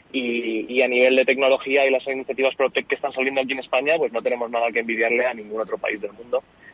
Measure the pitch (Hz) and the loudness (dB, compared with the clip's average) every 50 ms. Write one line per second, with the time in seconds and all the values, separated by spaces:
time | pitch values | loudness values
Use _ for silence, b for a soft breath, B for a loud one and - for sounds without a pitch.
0 | B _ - 135 123 120 120 120 117 113 113 110 - 120 123 127 127 123 123 123 | B _ -6 -4 -4 -2 -4 -4 -4 -4 -4 -4 -4 -2 0 0 2 2 4 4
1 | 127 127 131 131 131 135 131 135 139 131 135 127 - 135 135 139 135 135 131 127 | 4 6 6 4 4 4 2 2 4 2 2 2 0 0 2 2 4 4 2 0
2 | - 139 135 135 127 - 123 127 135 131 - - 135 123 - 139 123 - 135 - | 0 -2 -6 -6 -6 -6 -2 0 0 0 2 2 0 0 0 -2 -2 -4 -4 -4
3 | - 135 - 131 127 135 139 135 131 127 135 131 - - 135 127 139 151 165 160 | -4 -6 -4 -2 -2 0 0 -2 -2 -2 -4 -8 -6 -2 -2 0 2 2 2 2
4 | 143 110 117 117 113 127 123 120 117 113 120 117 117 117 110 117 113 113 113 110 | 2 0 -2 -2 -2 -2 -2 -2 -4 -2 -2 0 0 0 0 -2 -4 -2 -2 0
5 | 113 113 120 120 123 127 120 110 104 104 107 110 107 95 110 101 - 107 104 101 | 0 0 2 0 0 0 -2 -6 -10 -8 -6 -6 -4 -4 -6 -6 -4 -4 -6 -6
6 | 104 101 101 110 117 120 123 131 - _ B B B B | -8 -10 -10 -12 -10 -4 -4 -4 -4 _ B B B B